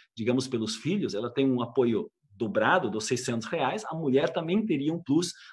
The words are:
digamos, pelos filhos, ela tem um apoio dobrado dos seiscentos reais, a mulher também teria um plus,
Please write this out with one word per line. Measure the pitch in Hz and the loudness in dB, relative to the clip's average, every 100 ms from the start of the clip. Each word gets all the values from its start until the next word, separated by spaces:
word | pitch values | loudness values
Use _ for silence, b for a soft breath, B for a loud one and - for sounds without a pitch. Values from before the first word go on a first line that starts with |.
| b - | b -4
digamos, | 110 127 127 | 0 0 0
pelos | 120 107 - | -4 -4 -4
filhos, | 143 202 123 | -2 -2 -2
ela | - 117 | -4 -4
tem | - 135 | 0 2
um | 123 | 2
apoio | 120 - 120 107 - _ _ | 0 2 2 2 -2 _ _
dobrado | - 110 101 113 180 123 | -6 -2 2 4 4 2
dos | 107 | -4
seiscentos | - 123 - 117 110 | -2 -2 -2 -4 -4
reais, | 165 135 196 | -2 -2 -2
a | - | -6
mulher | 160 156 127 170 | -4 2 4 4
também | 175 160 196 220 | 0 0 0 2
teria | 151 143 | 0 0
um | 170 | -4
plus, | 170 147 175 B B | 2 2 2 B B